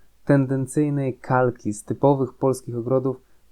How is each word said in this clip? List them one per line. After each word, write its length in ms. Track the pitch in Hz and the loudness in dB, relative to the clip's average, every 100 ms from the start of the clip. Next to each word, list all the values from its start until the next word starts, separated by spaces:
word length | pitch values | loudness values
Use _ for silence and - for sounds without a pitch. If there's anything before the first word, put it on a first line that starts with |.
| - _ | -20 _
tendencyjnej 920 | - 143 131 135 131 151 147 143 135 120 | 2 2 2 -2 -2 -2 -2 -2 -4 -6
kalki 540 | - 127 127 120 - | -2 0 0 -2 -8
z 120 | 107 | -8
typowych 500 | - 110 139 139 123 | -8 0 2 2 -2
polskich 420 | - 135 127 - 120 | 0 -2 -2 -6 -8
ogrodów 400 | 117 131 131 123 _ - _ | -2 0 0 -6 _ -20 _